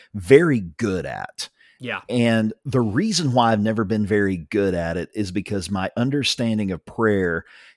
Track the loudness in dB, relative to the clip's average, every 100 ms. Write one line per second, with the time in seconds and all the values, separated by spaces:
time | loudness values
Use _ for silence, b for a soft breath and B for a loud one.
0 | B -6 6 6 6 0 -4 -6 -4 -4
1 | -6 -10 -12 -14 -16 b b b -10 -10
2 | -4 0 2 2 0 -4 -2 0 0 0
3 | 0 0 0 2 4 4 2 0 0 0
4 | 2 2 2 -2 -2 0 0 0 -2 -4
5 | -6 -6 -4 -6 -6 -6 -4 -4 -4 -2
6 | -2 0 -2 -2 -2 -2 -2 -6 -8 0
7 | 2 2 0 -2 -6 B B